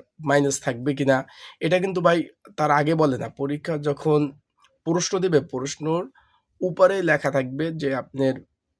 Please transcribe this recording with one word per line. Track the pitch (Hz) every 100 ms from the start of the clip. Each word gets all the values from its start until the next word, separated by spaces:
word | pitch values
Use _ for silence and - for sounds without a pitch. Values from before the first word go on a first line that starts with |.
| - -
মাইনাস | 151 143 139 139
থাকবে | - 117 135
কিনা, | 135 135 131 135 - - -
এটা | 165 180
কিন্তু | 190 180
ভাই | 170 170 151 _ - -
তার | 151
আগে | 147 147
বলে | 160 151 123
না। | 117
পরীক্ষা | - 139 151 170 151
যখন | 147 139 156 151 143 143 _ _ _ _
প্রশ্ন | 160 170 175 190
দেবে, | 185 151
প্রশ্নর | - 127 139 - 151 165 247 _ _ _ _ -
উপরে | 180 175 185 196
লেখা | 170 151 -
থাকবে | 143 127 135 165
যে | 160 139
আপনার | 131 - 135 135 131 - _ _